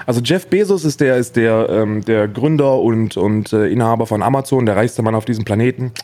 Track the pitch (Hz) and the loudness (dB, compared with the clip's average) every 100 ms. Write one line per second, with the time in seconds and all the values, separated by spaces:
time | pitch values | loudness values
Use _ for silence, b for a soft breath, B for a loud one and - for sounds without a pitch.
0 | B 120 120 180 - 185 202 196 156 - | B -2 0 -2 0 0 2 0 0 0
1 | 143 127 120 - 113 110 113 101 107 107 | 2 2 0 0 2 2 2 0 0 -2
2 | 104 110 107 104 139 156 139 131 110 110 | 0 0 0 -2 0 2 2 2 2 0
3 | 110 - 95 107 104 110 104 110 113 113 | -2 0 0 0 0 0 0 2 0 0
4 | 117 107 101 135 131 135 117 98 117 - | -2 0 0 0 0 0 2 2 0 0
5 | 110 110 110 113 110 104 120 127 127 113 | -2 0 -2 -4 -2 0 0 -2 -6 -10